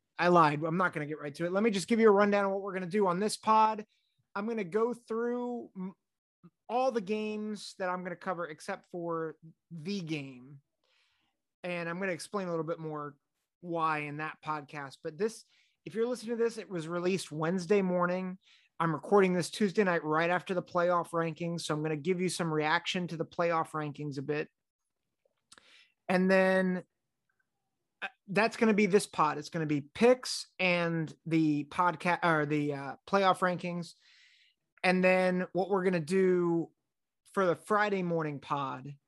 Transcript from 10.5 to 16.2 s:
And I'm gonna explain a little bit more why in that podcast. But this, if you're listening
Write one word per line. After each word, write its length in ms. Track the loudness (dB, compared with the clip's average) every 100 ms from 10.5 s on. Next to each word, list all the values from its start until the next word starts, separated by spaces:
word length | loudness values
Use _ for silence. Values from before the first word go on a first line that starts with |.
| -20 _ _ _ _ _ _ _ _ _ _
And 240 | -8 -6 -6
I'm 120 | -4
gonna 120 | -4
explain 380 | -4 -6 -6 -4
a 20 |
little 140 | -4 -4
bit 140 | -6
more 360 | -6 -8 -10 -14 _ _ _ _
why 380 | -8 -2 0 -2
in 180 | -4 -8
that 220 | -10 -10 -8
podcast. 520 | -8 -8 -12 -12 -12 -12
But 120 | -4
this, 280 | -4 -6 -20 _ _ _
if 120 | -10 -4
you're 100 | -4
listening 320 | -4